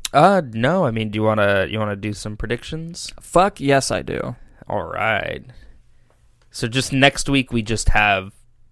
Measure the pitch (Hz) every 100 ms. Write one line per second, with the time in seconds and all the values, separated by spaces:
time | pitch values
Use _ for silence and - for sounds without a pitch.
0 | - 139 175 196 139 110 127 190 147 113
1 | 110 107 110 107 101 101 92 107 104 101
2 | 107 104 107 104 107 120 - 156 165 170
3 | - - - 170 196 - 139 139 - 95
4 | - - - 123 - - - 104 82 82
5 | 107 104 - 73 - - - - _ _
6 | _ _ _ _ _ - 120 123 - 139
7 | 139 - - 139 120 117 107 110 - 110
8 | 104 98 95 - _ _ -